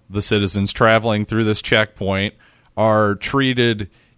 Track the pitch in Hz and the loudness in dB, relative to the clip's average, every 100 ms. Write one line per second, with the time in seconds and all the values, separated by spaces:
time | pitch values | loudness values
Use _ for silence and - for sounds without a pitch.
0 | - 101 - 107 202 101 98 - 117 113 | -8 -4 0 0 0 0 -2 0 2 2
1 | 113 107 107 113 110 107 - 113 107 - | 2 -2 -2 -2 0 -2 0 0 0 -4
2 | 95 95 104 - _ _ _ - 110 107 | -4 -2 -4 -8 _ _ _ -2 2 4
3 | 104 101 - 139 131 123 120 107 95 _ | 2 -2 -2 0 0 2 0 0 -8 _
4 | _ | _